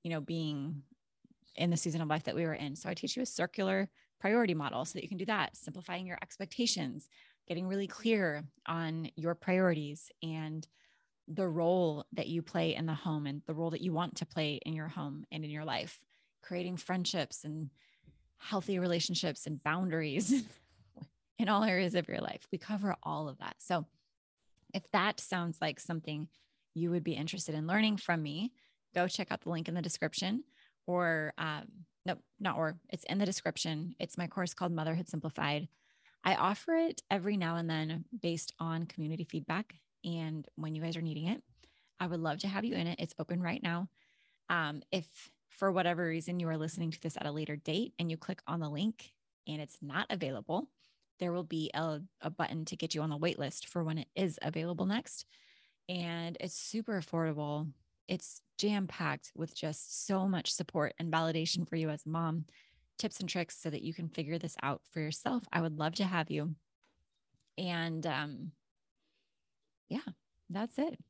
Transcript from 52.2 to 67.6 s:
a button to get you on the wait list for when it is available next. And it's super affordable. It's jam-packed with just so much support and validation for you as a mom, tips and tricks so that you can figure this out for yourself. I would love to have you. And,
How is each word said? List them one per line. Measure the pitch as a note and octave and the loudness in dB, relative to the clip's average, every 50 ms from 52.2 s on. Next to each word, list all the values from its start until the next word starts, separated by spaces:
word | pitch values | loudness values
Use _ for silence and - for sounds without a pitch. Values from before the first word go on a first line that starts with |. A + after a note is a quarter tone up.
a | - D#3+ | -6 -6
button | E3+ - E3 - - D#3+ D#3+ | -2 -2 -2 0 0 -4 -4
to | - - | -4 -4
get | - E3 D#3+ - | -4 -4 -2 0
you | D#3 | 0
on | D3+ D#3+ | 0 0
the | D3 | 0
wait | D3 D#3 F3 - - | 2 2 0 2 0
list | C#3+ C#3 - - - | -2 -4 -4 -6 -10
for | - - F3 E3 | -4 -2 -2 0
when | D#3 D#3 | 0 0
it | D#3+ C#3 _ _ | -2 -4 _ _
is | F3+ F#3+ F3 D3+ - | 0 0 0 0 0
available | - D#3 D#3+ D#3+ D#3+ E3+ F3 E3 F3+ | -4 -2 -2 0 -2 -2 0 0 2
next. | F#3+ G3+ A#3+ - - - - - _ - - - - - - _ _ _ _ _ - | 2 2 2 0 -2 -8 -8 -8 _ -18 -20 -20 -20 -20 -20 _ _ _ _ _ -6
And | F3+ F3+ F3 E3+ E3+ E3+ E3+ E3+ E3 - | -4 -2 -2 -2 -2 -2 -4 -4 -4 -6
it's | - F3+ - | -6 -6 -4
super | - - - - A3 A3 - G#3+ F#3 | -6 -6 -4 -4 -4 -2 0 -2 -2
affordable. | D#3 - - E3 D#3+ D#3+ D3+ D3 D3 D3 D3 D3+ D#3+ D#3 C#3 _ _ _ _ _ _ | -2 0 0 2 2 2 2 0 0 0 0 0 -2 -4 -6 _ _ _ _ _ _
It's | - F#3+ F3 - - - - _ _ _ | -4 -4 -2 -2 -4 -6 -6 _ _ _
jam-packed | - - G#3 G#3 G3+ F#3+ E3+ - - E3+ D3+ C#3+ C#3+ - - _ | 0 2 4 4 4 2 0 -2 0 0 0 0 0 -6 -14 _
with | - E3 D#3+ - | -6 -6 -6 -4
just | - - D#3 D3+ - - - - - - | -4 -4 -4 -2 -4 -6 -6 -4 -4 0
so | - G3 F#3+ F#3+ | 2 2 2 4
much | G3 F#3+ E3+ - - - | 4 2 2 2 0 0
support | - E3+ - - E3+ D3 C3 - - | 0 -2 0 2 2 2 2 0 -2
and | E3+ E3 | -2 2
validation | D#3 D#3+ E3 E3 D#3+ E3 D#3+ E3 - F3 E3+ | 4 4 4 4 4 2 2 2 2 0 0
for | - - | 0 0
you | E3 D#3+ D#3 | 0 0 0
as | D3+ D3+ - | 0 -2 -4
a | D#3 | -2
mom, | D#3+ E3 E3 D#3+ D#3+ E3 D#3 - - - - _ _ _ _ _ _ - | 0 0 2 2 0 0 -2 -4 -10 -20 -20 _ _ _ _ _ _ -4
tips | - G#3+ - - | -4 -4 -4 -4
and | F#3+ | -6
tricks | E3+ - F3+ E3+ - - | -2 -2 -2 -2 -2 -4
so | - - E3 | -4 -4 -4
that | D3 - | -4 -2
you | - D#3+ D#3+ | -4 -4 -4
can | - E3+ D#3+ | -4 -6 -4
figure | - - D#3 C#3+ E3 | -2 -4 -2 -2 -2
this | E3+ - - - - | -2 -2 -4 -4 -2
out | - C#3 C#3+ - _ - | 0 0 0 -2 _ -8
for | - D#3+ | -4 -4
yourself. | D#3 D3+ D#3 - - - C4 A#3+ - - | -2 -2 -2 -2 0 0 0 0 -2 0
I | - E3+ | 0 0
would | E3 E3 D3+ D#3 | 2 2 0 0
love | D3+ D#3+ E3+ | 0 0 2
to | - G3+ | 2 0
have | F#3 F#3 E3+ D#3 - | 2 2 0 0 2
you. | D3+ D3+ D3 E3+ D#3 - _ _ _ _ _ _ _ _ _ _ _ _ _ _ _ _ _ _ _ | 0 0 0 0 -2 -4 _ _ _ _ _ _ _ _ _ _ _ _ _ _ _ _ _ _ _
And, | - | -4